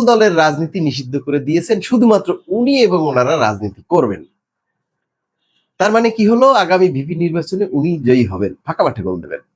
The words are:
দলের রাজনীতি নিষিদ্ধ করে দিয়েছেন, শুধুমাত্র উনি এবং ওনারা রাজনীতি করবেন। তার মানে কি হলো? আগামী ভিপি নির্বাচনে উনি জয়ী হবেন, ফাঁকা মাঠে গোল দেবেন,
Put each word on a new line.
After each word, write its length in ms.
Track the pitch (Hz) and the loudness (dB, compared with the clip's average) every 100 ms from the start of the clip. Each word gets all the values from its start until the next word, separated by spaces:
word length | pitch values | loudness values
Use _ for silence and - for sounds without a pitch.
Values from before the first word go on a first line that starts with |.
| 233 | 2
দলের 260 | 226 214 165 | 4 4 2
রাজনীতি 360 | 156 147 160 196 | 0 0 -4 -2
নিষিদ্ধ 340 | 156 123 127 139 147 | -4 -4 -8 -8 -4
করে 140 | 143 127 | -4 -2
দিয়েছেন, 300 | 165 170 226 180 | -4 -2 -4 0
শুধুমাত্র 420 | 247 233 208 190 180 - 202 | 2 4 2 0 -6 -4 -2
উনি 180 | 247 277 220 | 0 2 2
এবং 140 | 175 156 | 2 0
ওনারা 240 | 131 127 156 | 0 0 0
রাজনীতি 460 | 113 104 104 95 - | 0 -2 -8 -10 -2
করবেন। 300 | 175 123 90 71 _ _ _ _ _ _ _ _ _ _ _ _ _ _ _ | 0 0 -4 -12 _ _ _ _ _ _ _ _ _ _ _ _ _ _ _
তার 100 | 190 | 0
মানে 160 | 220 240 | 2 0
কি 140 | 226 214 | 2 2
হলো? 160 | 233 262 247 | 4 4 4
আগামী 260 | 180 185 185 135 | 2 2 2 0
ভিপি 180 | 143 170 170 | -6 -4 -2
নির্বাচনে 400 | 165 156 185 208 143 | -2 -6 -6 -4 -2
উনি 160 | 156 170 120 | -2 -2 2
জয়ী 200 | 127 117 | 2 2
হবেন, 220 | 92 101 - | -2 -6 -6
ফাঁকা 200 | - 160 170 | -12 -2 -2
মাঠে 180 | 117 | -2
গোল 140 | 92 90 | -6 -8
দেবেন, 220 | 73 - - | -10 -14 -16